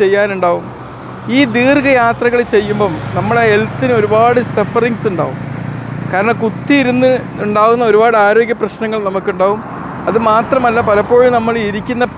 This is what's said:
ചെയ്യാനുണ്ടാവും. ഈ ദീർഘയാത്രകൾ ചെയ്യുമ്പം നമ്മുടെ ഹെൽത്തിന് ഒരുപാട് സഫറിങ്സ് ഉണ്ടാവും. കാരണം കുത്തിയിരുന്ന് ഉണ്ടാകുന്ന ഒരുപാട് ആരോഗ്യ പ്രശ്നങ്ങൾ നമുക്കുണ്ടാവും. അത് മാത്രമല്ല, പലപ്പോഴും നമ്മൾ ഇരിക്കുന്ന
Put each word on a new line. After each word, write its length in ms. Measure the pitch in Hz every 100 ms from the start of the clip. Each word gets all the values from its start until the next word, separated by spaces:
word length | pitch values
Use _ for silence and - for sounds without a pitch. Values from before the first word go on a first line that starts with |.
ചെയ്യാനുണ്ടാവും. 640 | 196 202 208 190 175 175 175 - - - - - - 254
ഈ 40 | 269 226
ദീർഘയാത്രകൾ 840 | 254 294 269 254 233 233 240 233 240
ചെയ്യുമ്പം 400 | 214 208 208 202 156 - -
നമ്മുടെ 260 | 202 233 226
ഹെൽത്തിന് 420 | 208 214 - 254 233
ഒരുപാട് 400 | 208 214 233 247 233 -
സഫറിങ്സ് 520 | 202 233 240 226 226
ഉണ്ടാവും. 260 | 170 139 - - - - - - - -
കാരണം 240 | 180 214 233
കുത്തിയിരുന്ന് 680 | 220 180 - 285 247 247 254 254 - - 208
ഉണ്ടാകുന്ന 380 | 208 220 233 233
ഒരുപാട് 260 | 208 233 226 202
ആരോഗ്യ 280 | 214 233 233
പ്രശ്നങ്ങൾ 380 | 208 - 220 220 202
നമുക്കുണ്ടാവും. 520 | 190 196 185 190 214 - - - - -
അത് 100 | 214 226
മാത്രമല്ല, 520 | 220 226 269 247 233 226
പലപ്പോഴും 420 | 202 202 240 247 240
നമ്മൾ 200 | 226 233 208
ഇരിക്കുന്ന 360 | 208 - 240 240